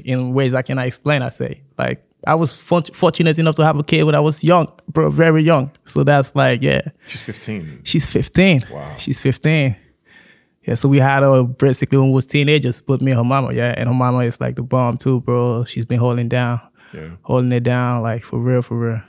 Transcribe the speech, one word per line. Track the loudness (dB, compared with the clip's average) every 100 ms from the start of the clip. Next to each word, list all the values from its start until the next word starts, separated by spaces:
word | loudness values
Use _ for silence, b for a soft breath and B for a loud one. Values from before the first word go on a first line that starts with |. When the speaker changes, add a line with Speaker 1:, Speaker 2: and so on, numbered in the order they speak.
Speaker 1:
in | -6 -4 -2
ways | 0 0
I | -2
cannot | -4 -4 -6
explain, | -6 -2 -2
I | -2
say. | -8 -10 -10 _ -6
Like, | -6 -6 _ _ -2
I | 0
was | 0
fort-, | -4 -2 -2 -2
fortunate | 0 0 2 0 2
enough | 0 2
to |
have | 0 0
a |
kid | 0 2
when | 2
I | 2
was | 0 0
young, | 2 2 2 _ -6
bro, | 0 0
very | 4 4 4
young. | 4 2 0 _
So | -6 0
that's | 4 2 2 0
like, | 2 2
yeah. | 0 0 -4 -14 -14
Speaker 2:
She's | -12
fifteen. | -12 -12 -10 -10 -10 -12
Speaker 1:
She's | -2 -2 0
fifteen. | -2 0 2 4 2 0
Speaker 2:
Wow. | -12 -14 -10
Speaker 1:
She's | -6 -2
fifteen. | -2 0 0 2 0 -4 _ _ _ b b b b b
Yeah, | -6
so | 0 2
we | 4
had | 4 4
her | 4 4
basically | 2 0 0 0 0 2
when | 2
we |
was | 2 0
teenagers, | 0 2 2 0 -6
but | -4 -2
me | 0
and | 0
her |
mama, | 0 0 -2
yeah. | -2 -4 -2
And | -2
her |
mama | 0 0 0
is, | -2 -4
like, | -6 -6
the |
bomb | -2 0 0 -2
too, | -2 -2
bro. | 0 -2 0 -2
She's | -4 -6 -4
been | 0
holding | 0 0 -2
down, | -2 -2 -4 -10 B B
Speaker 2:
Yeah. | -16 -16 -14
Speaker 1:
holding | -2 0 2
it | 0
down, | 0 0 0 -2
like, | -4 -6
for | -6 -4
real, | 0 0
for | -2 -4
real. | -4 -6